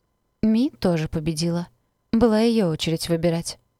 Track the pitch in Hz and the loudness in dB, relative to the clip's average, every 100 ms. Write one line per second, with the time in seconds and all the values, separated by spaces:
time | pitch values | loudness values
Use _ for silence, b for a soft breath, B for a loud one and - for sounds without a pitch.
0 | _ _ _ _ 220 220 277 - 190 165 | _ _ _ _ 0 2 0 -2 -2 0
1 | 156 165 156 156 170 170 175 _ _ _ | -2 -4 -4 -4 -4 -4 -8 _ _ _
2 | _ 226 233 214 233 226 180 156 - 165 | _ 2 4 4 2 2 0 -2 -2 -4
3 | - 170 170 165 - - _ | -2 0 0 0 -6 -14 _